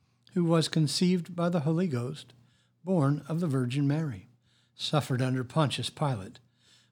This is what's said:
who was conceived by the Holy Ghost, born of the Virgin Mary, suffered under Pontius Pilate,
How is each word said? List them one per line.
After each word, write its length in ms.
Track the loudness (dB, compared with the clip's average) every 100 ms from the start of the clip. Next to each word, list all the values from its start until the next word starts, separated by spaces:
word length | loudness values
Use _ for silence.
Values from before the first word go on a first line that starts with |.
| _ _ _
who 100 | 0
was 240 | 4 4 2
conceived 680 | 2 2 2 2 2 -2
by 140 | -4 -2
the 120 | 0
Holy 280 | 0 0 0
Ghost, 460 | -2 -4 -8 -16 -20 _ _ _ _
born 400 | -2 2 2 2 -2
of 140 | -4
the 80 | 0
Virgin 400 | 0 0 0 0
Mary, 400 | 0 -2 -8 -14 _ _ _ _
suffered 480 | -10 0 0 2 0
under 220 | 0 -2
Pontius 440 | -2 0 0 0 -6
Pilate, 520 | -4 -4 -4 -8 -16 _ _ _ _ _